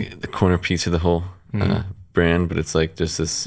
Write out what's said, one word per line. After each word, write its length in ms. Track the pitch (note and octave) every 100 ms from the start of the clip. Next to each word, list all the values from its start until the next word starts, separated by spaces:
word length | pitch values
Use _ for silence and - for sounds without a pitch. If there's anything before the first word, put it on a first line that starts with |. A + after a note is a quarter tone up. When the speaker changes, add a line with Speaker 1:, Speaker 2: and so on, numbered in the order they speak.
| A2
Speaker 1:
Mm-hmm. 100 | -
Speaker 2:
the 60 | -
corner 320 | - F#2+ F2
piece 280 | - F2 -
of 60 |
the 60 | E2+
whole, 240 | F2 E2+ F2+ - -
uh, 40 | G#2
Speaker 1:
Mm-hmm. 320 | F#2+ - G2 - -
Speaker 2:
brand. 340 | - E2+ E2+ E2+
But 100 | E2+
it's, 160 | D#2+
like, 220 | E2 D#2+ -
just 220 | E2 -
this, 280 | D#2+ -